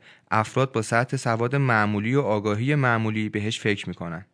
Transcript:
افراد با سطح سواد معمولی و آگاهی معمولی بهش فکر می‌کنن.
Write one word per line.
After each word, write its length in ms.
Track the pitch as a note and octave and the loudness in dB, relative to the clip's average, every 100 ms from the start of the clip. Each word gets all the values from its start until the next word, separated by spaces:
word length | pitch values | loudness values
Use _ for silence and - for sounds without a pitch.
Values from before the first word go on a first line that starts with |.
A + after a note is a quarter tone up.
| - - _ | -14 -20 _
افراد 400 | G#2+ G#2+ - C3+ | 0 0 0 0
با 100 | A2+ | 0
سطح 360 | G#2+ A#2 B2+ C3 | 0 0 0 -2
سواد 380 | B2+ A2+ A#2+ C#3 | -2 0 0 0
معمولی 600 | C3+ A2+ G#2 G#2 A2 C3+ | 2 4 4 0 0 0
و 60 | |
آگاهی 540 | A#2+ G#2+ G#2 G#2 B2+ D3 | 0 0 0 -2 0 2
معمولی 540 | B2+ A2+ A2 G#2+ G#2+ | 2 2 0 -2 -2
بهش 300 | G#2+ G#2 A2 | -2 -4 -2
فکر 300 | A2 G2+ - | -2 -2 -4
می‌کنن. 360 | F2+ F2 E2 G2+ | -8 -10 -10 -14